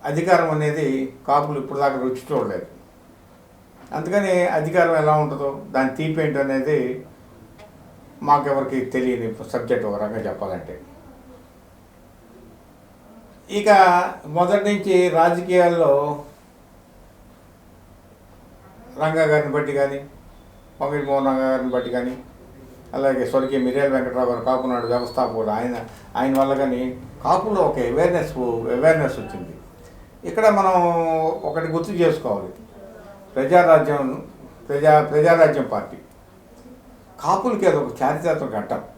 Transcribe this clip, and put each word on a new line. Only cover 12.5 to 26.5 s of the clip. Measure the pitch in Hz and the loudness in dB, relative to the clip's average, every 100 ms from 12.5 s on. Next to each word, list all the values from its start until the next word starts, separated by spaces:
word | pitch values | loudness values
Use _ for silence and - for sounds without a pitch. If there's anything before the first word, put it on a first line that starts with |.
| - - - - - - - - - - | -20 -20 -20 -20 -20 -20 -20 -20 -20 -6
ఇక | 208 208 196 185 175 - - 151 | -2 6 8 8 6 0 -6 -6
మొదటి | 156 180 202 202 | 0 2 2 2
నుంచి | 202 202 185 180 | -2 2 2 4
రాజకీయాల్లో | 160 170 175 180 180 175 170 156 139 147 147 - - - _ - - - - - - - - - - - - - - - - - - - - - - - - | 4 4 2 0 4 4 4 4 4 2 -6 -10 -20 -20 _ -20 -20 -20 -20 -20 -20 -20 -20 -20 -20 -20 -20 -20 -20 -20 -20 -20 -20 -20 -20 -20 -20 -20 -4
రంగా | 156 160 | -2 0
గారిని | 156 151 147 | 2 2 2
బట్టి | 143 135 | -2 -2
కానీ, | 139 139 139 139 - - - - - - - | -2 -2 -4 -12 -20 -20 -20 -20 -20 -20 -8
పొంగడి | 139 147 139 | -6 -4 -2
మోహన్ | 139 135 | 0 0
రంగా | 131 131 | 0 0
గారిని | 131 127 | -2 -2
బట్టి | 123 123 | -4 -4
కానీ, | 123 123 131 - - - - - - - | -6 -6 -10 -16 -20 -20 -20 -20 -20 -12
అలాగే | 131 139 127 123 | -4 -2 0 0
స్వర్గీయ | 135 131 135 | 0 0 -2
మిర్యాల | 127 131 139 | -2 0 0
వెంకట్రావు | 131 127 123 123 | 0 -2 -2 -2
గారు | 120 117 | -2 -2
కాపునాడు | 127 127 123 117 | -2 -2 -4 -2
వ్యవస్థాపకుడు, | 123 120 - 120 110 110 | -2 -2 -2 -2 -2 -4
ఆయన, | 107 123 117 - - - - | -2 -4 -6 -10 -18 -10 -4
ఆయన | 131 135 | -2 0
వల్ల | 135 | 0